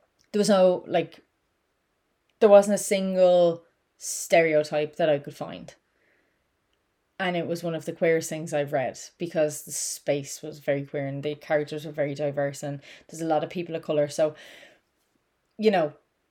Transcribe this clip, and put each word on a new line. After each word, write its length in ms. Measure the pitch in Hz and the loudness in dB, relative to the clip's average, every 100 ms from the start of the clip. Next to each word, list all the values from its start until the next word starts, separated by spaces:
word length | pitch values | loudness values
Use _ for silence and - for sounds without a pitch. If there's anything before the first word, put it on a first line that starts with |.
| _ _ _ | _ _ _
there 60 | 208 | 0
was 100 | 202 | 2
no, 360 | 196 185 175 - | 4 4 2 -2
like, 340 | 170 165 - _ _ _ _ _ _ _ _ _ _ _ _ | -2 -2 -10 _ _ _ _ _ _ _ _ _ _ _ _
there 80 | 220 | 8
wasn't 260 | 202 202 | 8 8
a 40 | 196 | 0
single 840 | - 196 190 185 180 180 175 170 - _ _ _ | -2 -2 0 4 6 6 4 2 -8 _ _ _
stereotype 1000 | - - - 170 165 151 151 151 147 - | -10 -10 2 4 6 2 0 -2 -4 0
that 120 | 160 | 0
I 100 | 143 | 0
could 160 | 143 | -4
find. 400 | - - 90 - - _ _ _ _ _ _ _ _ _ _ _ _ _ - | -12 -12 -14 -18 -20 _ _ _ _ _ _ _ _ _ _ _ _ _ -6
And 180 | 185 175 | -4 -2
it 100 | 165 | -4
was 160 | 170 | -6
one 120 | 170 | -6
of 100 | 160 | -6
the 80 | 165 | -8
queerest 360 | 165 170 165 160 | 0 2 2 -2
things 240 | 156 160 | -8 -4
I've 200 | 147 143 | -4 -2
read 260 | 147 120 - - - | -2 -4 -8 -16 -12
because 460 | 170 165 151 147 | -6 -2 -2 -2
the 80 | - | -10
space 720 | - - - - 147 135 - | -8 -8 -6 -4 -4 -6 -12
was 160 | 156 151 | -14 -8
very 240 | 151 143 | -4 -4
queer 240 | 139 147 139 | -4 -8 -6
and 160 | 139 | -6
the 140 | 147 147 | -8 -8
characters 500 | - 151 147 151 156 | -2 -2 -2 -8 -8
were 60 | |
very 220 | 151 143 | -4 -4
diverse 480 | 143 147 143 143 139 | -4 -4 -4 -4 -6
and 180 | 147 143 - - - | -10 -10 -14 -20 -18
there's 140 | 160 | -8
a 40 | 165 | -2
lot 180 | 151 | -2
of 60 | 156 | -2
people 260 | 175 170 160 | -8 -8 -8
of 60 | |
colour. 260 | - 151 147 | -2 0 0
So 260 | - 156 156 - - - _ _ _ _ _ _ _ _ - | 0 -2 -4 -16 -20 -20 _ _ _ _ _ _ _ _ -2
you 80 | 214 | 2
know, 220 | 190 147 - _ _ _ | 2 0 -6 _ _ _